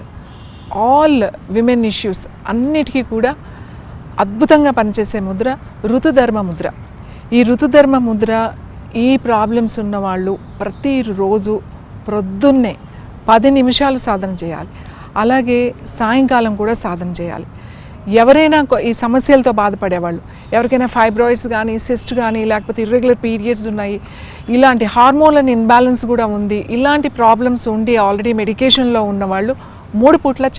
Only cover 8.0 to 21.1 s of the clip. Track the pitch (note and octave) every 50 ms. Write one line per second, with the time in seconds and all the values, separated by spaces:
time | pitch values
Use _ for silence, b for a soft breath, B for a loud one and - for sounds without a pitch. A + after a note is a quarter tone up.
8 | B3 A#3 A3 G#3 A3 G#3+ A3 A3+ A3+ A3+ - - - - - - - - - A3+
9 | A#3+ B3+ C4+ C4 - A#3+ A#3 G#3+ G#3+ G#3+ A#3 A#3+ A#3 G#3+ - A#3 G#3 G3+ G#3 G3+
10 | G3 F#3+ F#3 F#3 F#3 G3 G3 F#3+ - - - - G3+ G#3+ - - - C#4 C4+ C4
11 | A#3 A3 G3 F#3+ G3 F#3+ G#3+ A3 G3 G#3+ G#3+ - - - - - - - - -
12 | - - G3+ G#3 F#3+ F#3+ F#3+ G3 C4+ C#4 C4+ C4 A#3+ G3+ - - - B B B
13 | B B B B - - A3+ A3+ A3 C#4 C#4 C4+ B3+ B3+ A#3+ - C#4+ C#4 C4+ B3+
14 | - B3 G#3 F#3+ F#3+ F#3+ F#3 F3 E3+ E3+ D#3 D#3 D#3+ - B B B B B B
15 | B B B G3+ A3 A#3 B3+ C4+ B3 A#3+ A#3+ A#3+ B3 A#3+ - - - - - -
16 | A#3 A3 A#3+ C4+ C4+ B3 C4+ A#3+ A3+ A3 G#3 G3+ G#3 A3 A#3 - - G3+ F3+ E3+
17 | F3+ F3+ F3 E3+ E3+ E3+ - - D#3+ - - B B B B B B B B B
18 | B G3+ G3+ A#3 A3+ B3+ C#4 D4+ D#4 D#4 D#4 D4+ C#4+ - B3+ G#3+ - A#3 A3+ -
19 | B3 A#3 A#3+ C4 B3 - C#4+ C4+ A#3+ B3+ A3+ G#3+ G#3 G#3 G3 G3+ G3+ F#3+ F3+ F3
20 | E3+ E3+ E3+ E3+ - B B B B B B A3+ A#3 A#3+ C4 B3 B3+ A#3 - B3
21 | A3 A3